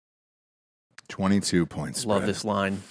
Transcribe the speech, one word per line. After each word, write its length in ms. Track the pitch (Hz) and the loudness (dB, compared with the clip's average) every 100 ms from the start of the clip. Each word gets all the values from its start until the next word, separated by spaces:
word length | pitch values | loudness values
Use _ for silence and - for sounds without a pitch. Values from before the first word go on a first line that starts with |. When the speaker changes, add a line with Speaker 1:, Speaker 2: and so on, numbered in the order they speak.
| _ _ _ _ _ _ _ _ _ - - | _ _ _ _ _ _ _ _ _ -20 -14
Speaker 1:
Twenty-two 560 | - 95 101 - 90 82 | -2 2 2 4 2 2
points 380 | - 71 - | -2 -6 -4
Speaker 2:
Love 140 | 113 101 | 0 0
Speaker 1:
spread. 60 | 98 | 0
Speaker 2:
this 160 | 98 | -2
line. 380 | 107 101 98 98 - | -2 0 0 -2 -6